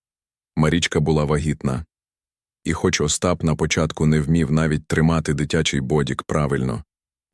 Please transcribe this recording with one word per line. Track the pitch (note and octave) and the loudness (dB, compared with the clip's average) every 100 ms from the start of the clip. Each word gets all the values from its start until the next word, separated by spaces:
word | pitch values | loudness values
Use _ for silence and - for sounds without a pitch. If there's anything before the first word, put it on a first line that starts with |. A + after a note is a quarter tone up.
| _ _ _ _ _ - | _ _ _ _ _ 0
Марічка | D#2 E2+ - - | 2 2 0 0
була | D2+ D2+ | 2 2
вагітна. | D2 D2+ D2+ D2 C#2 C2 - _ _ _ _ _ _ _ | 2 0 -2 -2 -4 -4 -8 _ _ _ _ _ _ _
І | - | -4
хоч | - F#2 - | 0 0 0
Остап | D2+ - F#2 F2 | -2 0 -2 0
на | D#2+ D2+ | 0 0
початку | D#2+ - D#2+ - D#2 | 0 0 -2 0 2
не | D#2 | 2
вмів | D2 E2 C#2 | 2 2 2
навіть | D#2 D#2+ D#2 - | 0 0 -2 0
тримати | D#2 D#2+ E2 D#2+ | 2 2 2 0
дитячий | D2 D2 E2 D#2 C#2+ | -2 -2 0 0 -2
бодік | B1+ D2+ C2 C2+ | 0 0 0 -4
правильно, | - D#2+ C#2+ C#2 B1+ A1+ - _ _ _ _ | -2 -2 0 0 -2 -4 -10 _ _ _ _